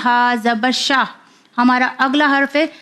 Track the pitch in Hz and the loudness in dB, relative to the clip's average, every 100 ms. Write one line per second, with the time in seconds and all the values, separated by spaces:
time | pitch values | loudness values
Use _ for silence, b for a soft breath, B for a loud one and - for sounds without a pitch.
0 | 240 240 247 240 220 233 247 254 - 269 | 2 0 2 0 -2 -2 0 -2 -2 -2
1 | 220 - _ b b - 247 247 254 - | -2 -6 _ b b 0 2 2 0 -2
2 | 262 277 302 277 277 285 311 B | -2 0 2 0 0 -2 -4 B